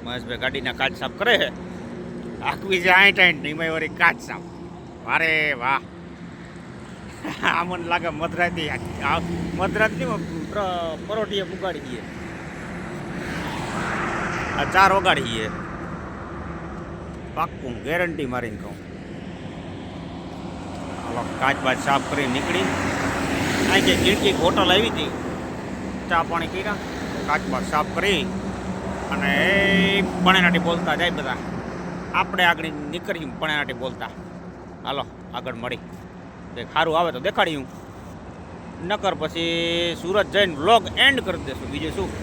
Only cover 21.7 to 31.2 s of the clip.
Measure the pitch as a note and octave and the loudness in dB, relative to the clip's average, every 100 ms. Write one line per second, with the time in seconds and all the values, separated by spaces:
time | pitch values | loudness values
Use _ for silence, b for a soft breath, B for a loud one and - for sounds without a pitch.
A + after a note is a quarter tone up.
21.7 | B2 C#3+ C#3 C3 C#3+ C#3 B2+ C#3+ F3+ F#3+ | 0 2 2 2 -2 0 0 0 0 0
22.7 | - - - - - - - - - - | 0 0 0 -2 -2 -2 0 0 2 4
23.7 | F#3+ F#3+ F3 F3+ G#3+ G#3 F3+ E3 F3+ F#3 | 6 6 6 6 6 4 4 4 4 6
24.7 | F#3 A3+ F3 C#3+ - - - - - - | 6 6 2 -2 -4 -6 -6 -6 -8 -8
25.7 | - - - - F3 D#3+ E3+ E3 F#3 G3 | -6 -6 -6 0 2 2 0 -2 -2 -2
26.7 | G3 - - - - - D3+ - B2+ B2 | -4 -4 -4 -4 -4 0 0 2 -2 2
27.7 | D3+ D3+ D#3+ F#3 F#3 E3 F#3 - - - | 2 2 2 4 4 2 -2 -4 -4 -4
28.7 | - - - - C#3 C#3 C#3 E3 G3 G3 | -4 -4 -4 -2 0 2 4 6 6 6
29.7 | F#3+ G3 G3 F#3+ - F3+ F#3 F3 E3+ E3+ | 6 6 4 2 2 4 6 6 4 2
30.7 | E3+ F3 D3+ E3+ D#3+ | 0 0 2 0 0